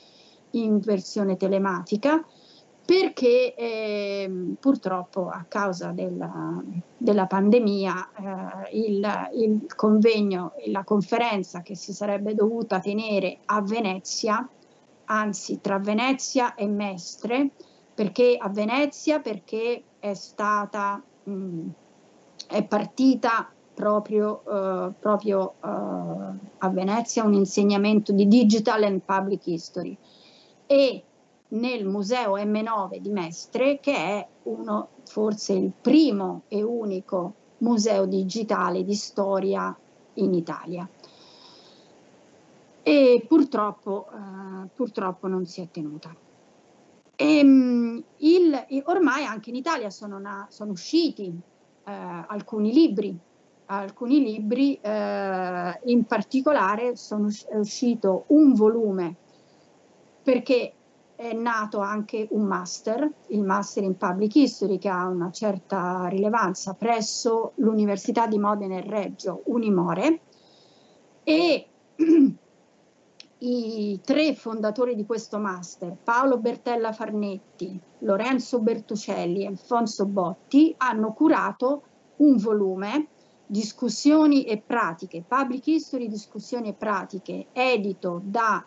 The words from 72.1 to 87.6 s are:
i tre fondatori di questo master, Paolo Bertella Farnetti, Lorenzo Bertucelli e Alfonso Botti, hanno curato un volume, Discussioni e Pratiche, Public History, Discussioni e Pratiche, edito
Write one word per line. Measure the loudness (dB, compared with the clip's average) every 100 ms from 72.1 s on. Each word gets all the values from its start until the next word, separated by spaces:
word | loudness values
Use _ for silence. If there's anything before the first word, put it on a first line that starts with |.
| 6 6 2 _ _ _ _ _ _ _ -20 -20 -10
i | -4 -4 -4 -4 -4 -4
tre | 0 2 2
fondatori | -2 -6 -4 -4 -2 -2 -2
di | -4
questo | -6 -6 -6
master, | -6 -6 -12 -12 -12 -8
Paolo | -2 2 2 2
Bertella | 0 -4 -4 -2 -2
Farnetti, | -6 -6 -4 -4 -8 -14 -14 -12 -12 -16 -6
Lorenzo | -2 0 0 -2 0 0
Bertucelli | 0 0 -4 -8 -6 -4 -2 -2
e | -4
Alfonso | -8 -2 0 0 -2 -2
Botti, | 0 -2 -4 2 6 6 4
hanno | -2 0 -2
curato | 2 4 4 0 -2 -2 -2 -6 _ _ 4
un | 6 6
volume, | 4 2 0 -2 -4 -4 -4 _ _ _ -8
Discussioni | -4 -4 -4 -4 0 4 6 6 4
e | 2 -4
Pratiche, | -2 -2 -2 -4 -12 -14 -4
Public | -2 0 -2 0
History, | 0 0 -6 -6
Discussioni | -8 -12 -16 -8 -8 -6
e |
Pratiche, | -6 -4 -4 -6 -10 -10 -12 -8
edito | -2